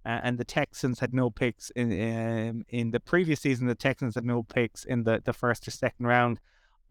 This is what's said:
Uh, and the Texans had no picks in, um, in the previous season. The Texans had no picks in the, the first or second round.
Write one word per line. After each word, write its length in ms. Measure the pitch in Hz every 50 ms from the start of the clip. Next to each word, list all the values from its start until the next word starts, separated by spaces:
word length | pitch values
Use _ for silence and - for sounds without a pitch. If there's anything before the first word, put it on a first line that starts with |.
| -
Uh, 140 | 113 117 117 -
and 140 | 123 123 120
the 80 | 123
Texans 560 | - - 151 143 - - - - 131 120 -
had 120 | 127 120 127
no 160 | 131 127 120
picks 400 | 110 - 131 120 107 - - -
in, 200 | - 120 120 117
um, 720 | 98 85 110 113 113 113 113 113 113 113 110 113 113 117 - -
in 220 | - 120 117 113
the 100 | 113 117
previous 400 | - - - 180 185 160 151 -
season. 260 | - 147 131 120 127 123
The 80 | 117
Texans 400 | - - 135 127 - 139 120 104
had 80 | 123 117
no 200 | 120 120 120 113
picks 420 | - - 127 117 107 - - -
in 180 | - 131 120 113
the, 180 | 113 113 - -
the 80 | - 120
first 340 | - - 120 117 - - -
or 40 |
second 340 | - - 131 123 - - 120
round. 340 | 120 123 123 120 120 117 - _ _ _ _ _ _ _ _ _ -